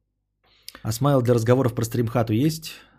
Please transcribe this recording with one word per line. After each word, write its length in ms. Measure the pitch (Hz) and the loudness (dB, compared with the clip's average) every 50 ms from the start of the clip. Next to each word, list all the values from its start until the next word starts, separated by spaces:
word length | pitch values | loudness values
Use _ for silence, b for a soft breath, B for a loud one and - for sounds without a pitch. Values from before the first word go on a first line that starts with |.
| _ _ _ _ _ _ _ _ _ B B B B B B B - | _ _ _ _ _ _ _ _ _ B B B B B B B -8
А 80 | 117 | -8
смайл 300 | 113 113 135 143 143 135 | -4 -2 0 2 2 4
для 120 | 120 117 123 | 4 4 2
разговоров 400 | 120 113 117 123 131 135 123 - | 2 4 2 2 2 2 0 -2
про 100 | - 117 | -2 -4
стримхату 480 | 113 - 120 120 110 - 127 117 117 107 | -4 -2 -2 -4 -2 -2 -2 0 0 0
есть? 400 | 110 139 160 156 160 - - - B B B B | 0 0 0 -2 -4 -8 -14 -18 B B B B